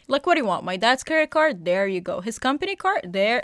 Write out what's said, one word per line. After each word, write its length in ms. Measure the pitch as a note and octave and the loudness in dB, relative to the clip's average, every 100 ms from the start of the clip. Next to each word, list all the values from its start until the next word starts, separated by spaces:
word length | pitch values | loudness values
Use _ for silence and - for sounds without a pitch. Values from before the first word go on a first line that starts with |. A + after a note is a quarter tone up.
| - | -4
Like, 200 | C4+ F4 | 0 4
"What 80 | E4+ | 2
do 60 | |
you 40 | A3 | 2
want? 180 | E3+ | -2
My 140 | F3+ F#3 | -4 0
dad's 260 | A3+ C4 | 2 0
credit 260 | - D#4+ D4+ | 0 0 2
card? 360 | G#3 G#3 F3+ E3 | 2 2 0 0
There 220 | F#3 G3 | 0 0
you 120 | F#3 | -2
go. 220 | F3+ F3+ | -4 -6
His 160 | G3 - | -6 -4
company 380 | C4 C#4+ F#4+ G4 | -2 -2 -4 -2
card? 380 | F#4+ G#4 F3 | -2 -2 -2
There. 300 | F#3+ G#3 C4 | 0 2 2